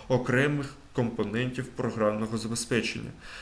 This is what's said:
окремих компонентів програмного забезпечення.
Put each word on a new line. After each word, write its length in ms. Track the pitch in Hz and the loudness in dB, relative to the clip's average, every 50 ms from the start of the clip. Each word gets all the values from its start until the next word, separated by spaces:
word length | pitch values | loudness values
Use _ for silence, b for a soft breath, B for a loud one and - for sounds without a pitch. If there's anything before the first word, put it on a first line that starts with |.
| B B | B B
окремих 680 | 131 120 123 - 123 127 139 147 147 143 135 135 - - - - | 2 2 2 4 4 4 4 4 2 0 -2 -4 -8 -14 -18 -4
компонентів 720 | - 135 120 113 - - 107 104 104 117 127 123 127 - 127 | 0 0 0 2 2 0 -2 0 0 0 0 0 -2 -4 -6
програмного 760 | - - - 123 113 104 110 107 107 107 107 113 110 117 110 | -6 -4 -2 -2 -2 2 2 4 4 4 2 0 -2 -2 -2
забезпечення. 720 | 110 110 117 117 - - 127 110 107 - - 117 113 117 - B B B B B | -2 -2 -2 -2 0 2 2 2 2 0 -2 -6 -8 -10 -12 B B B B B